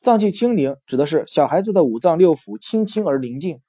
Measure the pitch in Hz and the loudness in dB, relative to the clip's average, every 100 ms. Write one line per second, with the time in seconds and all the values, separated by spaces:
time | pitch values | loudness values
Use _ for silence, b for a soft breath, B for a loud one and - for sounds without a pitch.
0 | - 226 208 - 240 220 135 143 _ 127 | 2 2 2 0 0 0 -2 -4 _ -2
1 | 147 160 - - 135 156 202 196 147 113 | 0 0 -2 0 2 0 0 2 2 2
2 | 180 165 180 151 - 107 - 220 214 214 | 0 4 4 2 -4 -14 -6 -4 -2 -4
3 | 196 135 123 127 175 135 | -2 -2 -4 -8 -8 -10